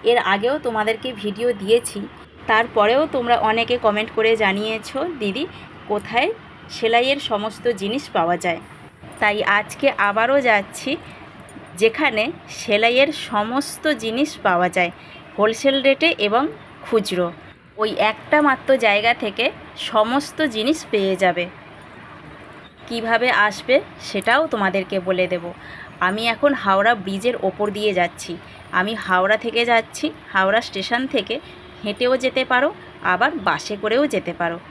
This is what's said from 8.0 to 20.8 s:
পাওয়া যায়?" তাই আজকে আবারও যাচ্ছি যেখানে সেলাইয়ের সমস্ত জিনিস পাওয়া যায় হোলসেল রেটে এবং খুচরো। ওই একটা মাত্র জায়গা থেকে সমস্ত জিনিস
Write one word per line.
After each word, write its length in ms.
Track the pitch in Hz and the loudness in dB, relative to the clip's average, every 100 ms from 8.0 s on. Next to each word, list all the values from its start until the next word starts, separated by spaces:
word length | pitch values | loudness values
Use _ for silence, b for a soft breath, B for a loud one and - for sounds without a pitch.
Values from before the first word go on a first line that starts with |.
| - | -2
পাওয়া 280 | 202 165 175 | 0 0 0
যায়?" 220 | 180 165 - - - - - - | 0 -4 -8 -20 -20 -20 -20 -2
তাই 240 | 214 208 | 0 0
আজকে 460 | - 202 214 - 277 | 2 0 0 0 0
আবারও 520 | - 202 202 233 277 | 2 0 2 2 4
যাচ্ছি 560 | 254 208 196 - - 311 B B B - - - - 170 | 4 2 0 -8 -6 -6 B B B -20 -20 -20 -18 0
যেখানে 540 | 220 226 294 220 233 339 - | 0 2 -2 0 -4 -6 -16
সেলাইয়ের 580 | - - 208 226 247 285 | -14 -2 2 4 4 2
সমস্ত 800 | 302 - 226 214 254 277 - 311 | 0 -4 -2 -2 -2 -4 -4 -2
জিনিস 500 | 269 226 233 294 - | -2 -2 -2 -2 0
পাওয়া 260 | 202 180 180 | 0 2 2
যায় 220 | 180 175 - B B B - | 2 -2 -4 B B B 0
হোলসেল 440 | 214 226 277 269 | 0 2 2 2
রেটে 340 | 262 269 320 - | 2 4 2 2
এবং 300 | 208 226 285 - - - - | 2 2 0 -4 -18 -18 -2
খুচরো। 420 | 226 196 180 175 170 - - - - | 0 0 -2 -2 -4 -20 -20 -20 -4
ওই 180 | 214 - | -4 2
একটা 440 | 214 214 - 302 | 0 0 2 4
মাত্র 360 | 294 262 - 269 | 4 2 2 4
জায়গা 360 | 226 202 226 | 4 4 2
থেকে 380 | 240 214 196 262 403 - - | 0 -2 -2 -2 -4 -18 -12
সমস্ত 640 | - 220 214 262 294 - | -2 2 2 0 -2 -2
জিনিস 440 | 311 220 233 311 | -2 0 -2 -2